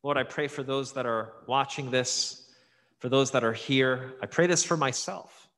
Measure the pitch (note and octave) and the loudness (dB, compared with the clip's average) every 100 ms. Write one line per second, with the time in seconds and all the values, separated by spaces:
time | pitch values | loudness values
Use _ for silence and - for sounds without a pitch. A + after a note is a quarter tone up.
0 | C#3 C#3+ B2 - D3 - C3 C3+ C3 C3+ | 0 0 0 -2 -4 -4 -4 -4 -4 -4
1 | A#2+ A#2 A2 - - C3 C3+ - C3+ B2+ | -2 -2 -4 -12 -2 0 0 -4 -2 0
2 | B2 - - - - _ _ _ _ _ | 0 -2 -4 -6 -20 _ _ _ _ _
3 | B2+ C3+ C3 C3+ A2+ A2+ - C3+ C3 B2+ | 2 2 4 2 2 -2 0 4 4 2
4 | C3 - - - F3 E3+ - E3+ C#3 - | -4 -10 -4 2 4 4 2 2 0 0
5 | - - - - - | -6 -10 -14 -20 -20